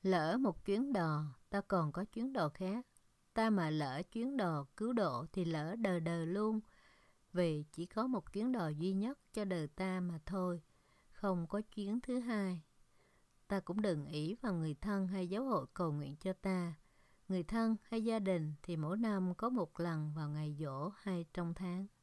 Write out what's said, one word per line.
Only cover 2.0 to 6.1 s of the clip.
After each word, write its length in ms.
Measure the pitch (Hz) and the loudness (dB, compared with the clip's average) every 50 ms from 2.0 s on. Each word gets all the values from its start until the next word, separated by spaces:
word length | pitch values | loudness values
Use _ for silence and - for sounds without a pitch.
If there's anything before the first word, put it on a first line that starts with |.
| 196 | -6
chuyến 280 | - - 226 226 269 269 | -4 -4 -4 -4 -2 0
đò 160 | 262 - 202 | 0 0 0
khác. 380 | - - 185 185 202 247 247 _ _ - _ _ _ _ _ _ _ | 0 -2 -2 -2 -2 -4 -6 _ _ -20 _ _ _ _ _ _ _
Ta 160 | 233 226 226 | 2 4 4
mà 200 | 214 190 170 156 | 4 4 2 2
lỡ 320 | 156 156 151 135 127 147 180 - | 2 0 0 0 -2 -4 -6 -6
chuyến 260 | - 226 233 262 277 | -4 -4 -4 -2 0
đò 280 | 262 202 175 160 147 139 - _ | 0 0 2 0 -2 -4 -6 _
cứu 160 | - 214 233 254 | -4 -2 0 2
độ 320 | 233 202 160 131 117 156 160 - | 2 2 2 2 -2 -4 -4 -2
thì 120 | 196 175 | -2 0
lỡ 300 | 165 165 151 147 160 196 | 0 0 0 -2 -2 -2
đời 240 | 233 226 202 180 175 | 0 2 2 2 2
đời 260 | 160 170 | 0 0